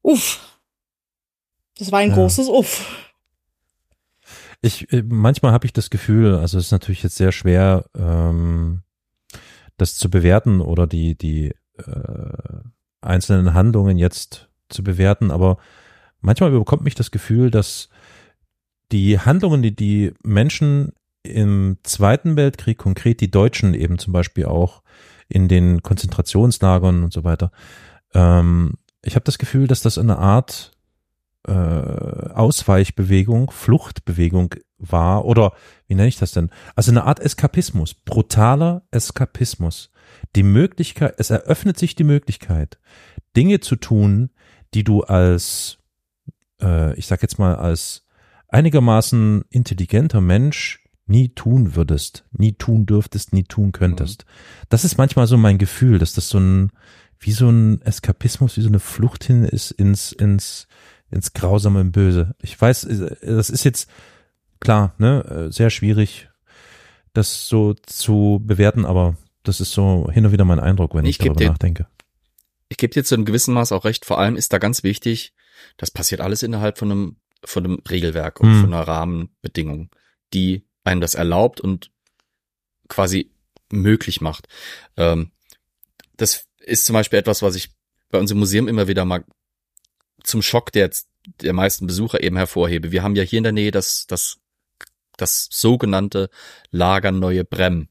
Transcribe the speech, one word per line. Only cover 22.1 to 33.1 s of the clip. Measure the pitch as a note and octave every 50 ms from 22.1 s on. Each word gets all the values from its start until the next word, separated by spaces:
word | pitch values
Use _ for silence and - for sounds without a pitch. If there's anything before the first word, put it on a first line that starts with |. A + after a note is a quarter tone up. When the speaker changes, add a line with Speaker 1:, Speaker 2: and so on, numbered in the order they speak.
| A#2 C#3+ - E3+ D#3
Speaker 2:
Weltkrieg, | D3 C#3+ C#3 - - - - A2+
konkret | - - G2+ F#2 - - A#2+ A#2 -
die | A2 F#2
Deutschen | - F#2+ G2+ A#2+ - - - F#2+ F2
eben | G#1+ D#2 E2+ F2 E2
zum | - G2
Beispiel | F2+ F2+ F2 - _ G2+ D#2+
auch | - D#2 E2 F2 F2+ - _ _ _ _ _ - - _ _ _ _
in | - F#2+ F#2+
den | F2 F#2 F2+ F2+ F2+ F2 E2+
Konzentrationslagern | - - G2 F2+ - F#2 - - - - - F#2+ A2+ B2 A#2 - - F#2+ F#2 F2+ F2+ F#2 F2+ F2 E2+
und | E2+ -
so | E2+ D#2+
weiter, | F2 E2 - F2 F2 _ _ - - - - - - _ _ _ _ _
ähm, | F#2+ F2+ F2 F2 F2 E2+ E2+ E2+ F2 E2+ D2 - - _ _ _ _
ich | _ - -
habe | B2+ -
das | - -
Gefühl, | - C3+ - - C3+ C3+
dass | B2 B2+ -
das | - A#2 -
eine | - A2+ A2+ F#2+
Art, | D2 F2+ G2 G2+ A#2+ C3 - - - - - _ _ _ _ _ _ _ _ _ _ _ _ _ _ _
äh, | - F#2+
Ausweichbewegung, | F#2 F2 E2 E2 D2+ - - - - - - - - - - - - A2 A2 - - - - G2 F#2+ G2 - - - G2 F#2